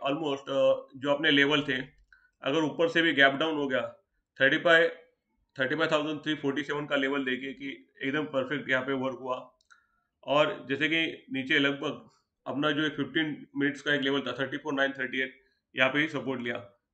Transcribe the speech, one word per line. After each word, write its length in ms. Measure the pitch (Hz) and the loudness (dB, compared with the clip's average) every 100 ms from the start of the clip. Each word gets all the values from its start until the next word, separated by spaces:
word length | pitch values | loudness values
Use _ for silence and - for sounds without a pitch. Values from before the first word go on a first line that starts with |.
| 135 | -4
almost, 320 | 147 151 139 | -2 -2 -4
अ, 480 | 139 135 135 135 - 135 | -2 2 4 2 -2 -6
जो 160 | 143 | -2
अपने 200 | 143 156 | 0 4
level 300 | 143 139 147 | 4 4 2
थे, 200 | 139 131 - _ _ - _ _ | 0 -4 -6 _ _ -20 _ _
अगर 180 | 135 151 | -2 0
ऊपर 280 | 151 151 165 | 0 0 0
से 140 | 170 | 2
भी 120 | 165 | 2
gap 200 | 139 139 | 6 6
down 220 | 139 160 151 | 6 0 0
हो 120 | 139 | -2
गया, 280 | 127 117 - _ _ _ - | -2 -4 -8 _ _ _ 0
थर्टी 160 | 135 156 | 2 4
फ़ाइव, 340 | 170 165 165 - - _ _ _ _ - | 6 6 4 0 -14 _ _ _ _ -6
थर्टी 160 | 127 151 | -2 0
फ़ाइव 160 | 156 | 0
थाउजेंड 320 | 156 151 151 | 0 -2 -4
थ्री 120 | 151 147 | -4 -2
फ़ोर्टी 280 | 139 139 | -2 -2
सेवन 220 | 147 147 147 | -4 -4 -2
का 100 | 143 | 0
लेवल 300 | 135 139 131 | 0 0 -2
देखिए 280 | 127 135 | -4 -6
कि 400 | 131 139 131 - _ | -10 -12 -14 -18 _
एकदम 200 | 135 151 | -4 -2
perfect 460 | 147 135 131 143 120 | -2 -2 -2 -4 0
यहाँ 160 | 131 131 | 0 0
पे 80 | |
वर्क 240 | 135 131 120 | -2 -4 -6
हुआ। 320 | 127 127 - _ _ _ _ _ _ _ | -6 -8 -8 _ _ _ _ _ _ _
और 420 | 127 143 156 190 123 | 0 2 2 0 -6
जैसे 180 | 139 156 | -2 0
कि 380 | 165 160 180 - | 0 -2 -4 -8
नीचे 280 | 131 131 151 | -6 0 2
लगभग 500 | 139 139 151 - - _ _ _ - | 2 0 -4 -8 -14 _ _ _ -8
अपना 240 | 127 151 | -2 0
जो 140 | 147 151 | 0 -2
एक 100 | 143 | -2
फ़िफ़्टीन 520 | 131 160 156 135 - 139 | -4 -2 -2 -4 -8 -2
मिनट्स 240 | 143 143 | -2 -2
का 120 | 151 | -2
एक 80 | 143 | 0
level 200 | 135 139 | 2 0
था, 120 | 131 | -2
थर्टी 240 | 123 135 143 | -4 -6 -6
फ़ोर 160 | 151 | -4
नाइन 180 | 135 139 | 0 0
थर्टी 300 | 135 127 127 | -2 -4 -4
एट, 200 | 131 - _ _ _ 127 | -4 -8 _ _ _ 0
यहाँ 180 | 131 | 2
पे 60 | 143 | 2
ही 80 | 156 | -2
support 340 | 143 131 127 | -2 -4 -6
लिया 340 | 120 101 - _ _ | -6 -8 -10 _ _